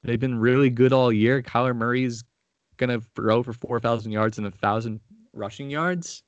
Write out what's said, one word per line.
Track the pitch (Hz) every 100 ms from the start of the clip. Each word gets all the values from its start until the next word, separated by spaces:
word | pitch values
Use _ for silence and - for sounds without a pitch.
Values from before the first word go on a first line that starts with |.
They've | 120 117
been | 131 120
really | 117 127 139
good | 120 127
all | 131 123
year. | 107 110 135
Kyler | 123 120 127 120
Murray's | 117 123 127 117 120 _ _ _ _ -
gonna | 123 120 117
throw | - 107 113
for | 123
four | 117 - 117
thousand | 117 117 110
yards | 107 110 107
and | 101
a |
thousand | - 104 110 113 107 _ - _
rushing | - 101 - 139
yards. | 147 175 180 165 -